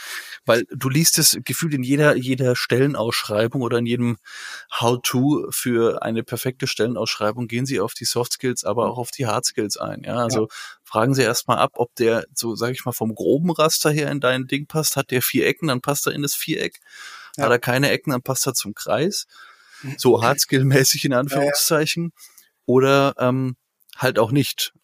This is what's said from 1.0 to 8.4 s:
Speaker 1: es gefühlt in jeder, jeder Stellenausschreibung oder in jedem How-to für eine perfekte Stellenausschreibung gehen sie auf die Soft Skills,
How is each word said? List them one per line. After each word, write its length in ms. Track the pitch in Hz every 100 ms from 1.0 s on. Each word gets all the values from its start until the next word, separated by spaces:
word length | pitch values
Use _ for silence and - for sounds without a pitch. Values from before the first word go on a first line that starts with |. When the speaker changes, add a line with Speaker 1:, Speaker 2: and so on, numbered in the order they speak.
| 165 -
Speaker 1:
es 200 | 147 -
gefühlt 300 | - 131 165
in 100 | 143
jeder, 320 | 123 143 147 131
jeder 400 | 127 131 127 123
Stellenausschreibung 1040 | - 123 143 120 113 - - 104 117 139
oder 180 | 117 120
in 60 | 120
jedem 320 | 120 120 113 - - - - - -
How-to 680 | 117 123 - 127 139 147 -
für 540 | - 127 117 113 -
eine 200 | 110 113
perfekte 440 | - 120 131 127 131
Stellenausschreibung 800 | - 110 120 110 - 107 120 113
gehen 180 | 117 135
sie 160 | 117
auf 120 | 107
die 120 | - 117
Soft 280 | 120 120
Skills, 300 | -